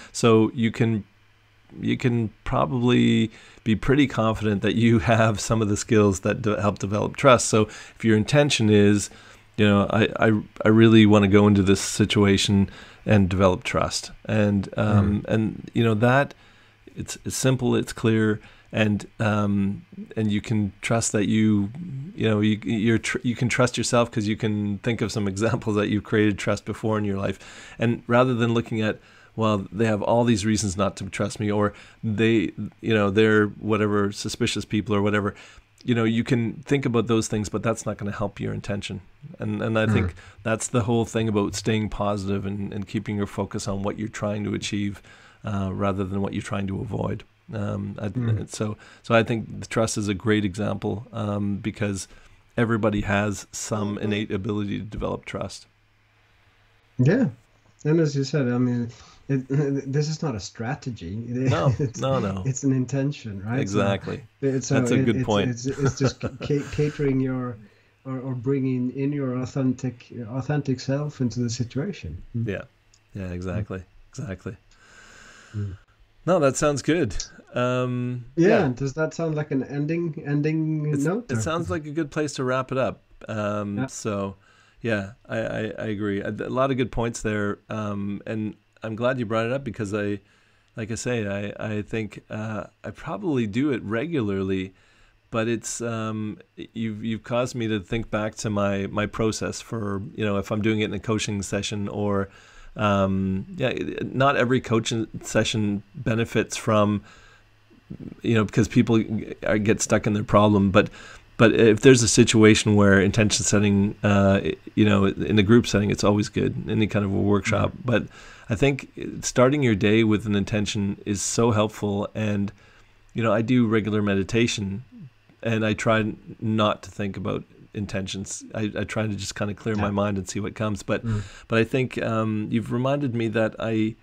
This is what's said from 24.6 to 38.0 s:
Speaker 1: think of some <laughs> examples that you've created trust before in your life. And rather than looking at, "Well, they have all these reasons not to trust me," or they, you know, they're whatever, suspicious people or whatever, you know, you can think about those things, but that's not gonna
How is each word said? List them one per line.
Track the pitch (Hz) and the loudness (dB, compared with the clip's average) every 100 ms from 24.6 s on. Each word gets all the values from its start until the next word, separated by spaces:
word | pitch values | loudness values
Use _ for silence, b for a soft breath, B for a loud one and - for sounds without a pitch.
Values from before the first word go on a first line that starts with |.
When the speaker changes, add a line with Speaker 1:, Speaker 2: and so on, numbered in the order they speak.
| 104 98 | -2 -4
Speaker 1:
think | 123 113 | -4 -4
of | 107 | -4
some | 113 101 | -2 -4
<laughs> | |
examples | 95 113 127 - 104 | 0 -2 -2 -2 0
that | 101 | 0
you've | 104 | -2
created | - 110 107 95 | 0 2 2 2
trust | - 101 - | -2 -4 -6
before | 104 110 107 | -6 -2 -2
in | 104 | -2
your | 98 | -2
life. | 98 95 B B B B | -4 -6 B B B B
And | 117 117 - | -2 -2 2
rather | 120 131 | 4 4
than | 117 117 | 2 0
looking | 117 113 113 | 0 -2 -2
at, | 107 - b b b - | -2 -4 b b b -2
"Well, | 110 107 95 | 0 0 -4
they | 92 113 | -2 0
have | 104 | 0
all | - 117 | 2 2
these | 120 113 | 4 2
reasons | 107 107 104 92 | 2 0 0 0
not | 95 - | -2 -2
to | 95 | -10
trust | - 104 - | -6 -6 -4
me," | 104 | -2
or | 104 104 - B B | 0 0 -2 B B
they, | 113 104 110 113 82 - 104 - | -4 2 4 4 2 -4 -12 -8
you | - | 0
know, | 110 101 | 2 2
they're | 98 110 107 104 | 4 6 6 2
whatever, | - 104 107 107 104 101 | -2 -2 0 2 0 -2
suspicious | 101 - - 117 - - | -4 -8 -4 -2 -4 -4
people | 107 98 | -4 0
or | 104 | 0
whatever, | 101 104 101 - B B B _ | 2 0 -2 -6 B B B _
you | - | -2
know, | 117 | 0
you | 113 113 | 2 0
can | 120 120 113 - - | 0 0 0 -6 -2
think | 143 | -2
about | 131 117 123 | 0 0 2
those | 113 110 | 0 0
things, | 110 101 | -4 -4
but | 104 | -4
that's | 117 110 - | -4 -4 -6
not | |
gonna | 101 | -6